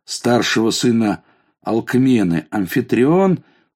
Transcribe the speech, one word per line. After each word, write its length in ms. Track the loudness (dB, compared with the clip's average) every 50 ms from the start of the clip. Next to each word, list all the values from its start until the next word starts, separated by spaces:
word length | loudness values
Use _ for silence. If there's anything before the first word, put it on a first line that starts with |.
| _
старшего 680 | -14 -12 -6 -2 0 0 0 0 0 -2 0 0 0
сына 520 | -2 0 0 0 0 0 0 -2 -2 -4 -10 _ _ _ _ _ _ _ _
Алкмены, 840 | -4 -4 -4 -2 -2 0 0 2 2 2 2 2 0 0 -2 -4 -6
Амфитрион 960 | -6 -6 -6 -4 -4 -4 -2 0 0 2 2 2 4 4 2 2 0 -2 -4 _ _ _ _ _ _